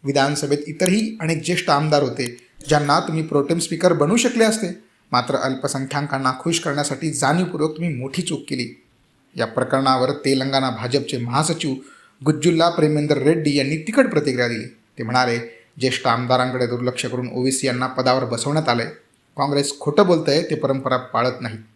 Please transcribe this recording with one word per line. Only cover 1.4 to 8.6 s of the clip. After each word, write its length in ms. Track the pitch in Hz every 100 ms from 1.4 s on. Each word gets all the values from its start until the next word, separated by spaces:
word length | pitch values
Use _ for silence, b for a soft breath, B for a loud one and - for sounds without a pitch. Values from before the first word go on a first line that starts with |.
| -
ज्येष्ठ 240 | 175 -
आमदार 340 | 143 156 147
होते, 340 | 135 120 120 - b b -
ज्यांना 300 | 147 143 151
तुम्ही 240 | 175 160
प्रोटेम 360 | 160 143 139 165
स्पीकर 340 | - 156 180
बनवू 240 | 160 147 226
शकले 260 | 247 233
असते, 240 | 220 220 180 175 b b b
मात्र 240 | 127 123 135
अल्पसंख्याकांना 960 | 131 131 143 139 131 143 147 135 135 151
खुश 200 | 170 170
करण्यासाठी 520 | 165 143 143 135 160
जाणीवपूर्वक 640 | 127 131 160 180 165 156 156
तुम्ही 180 | 170 131
मोठी 260 | 131 151
चूक 180 | 180 170 -
केली. 340 | 123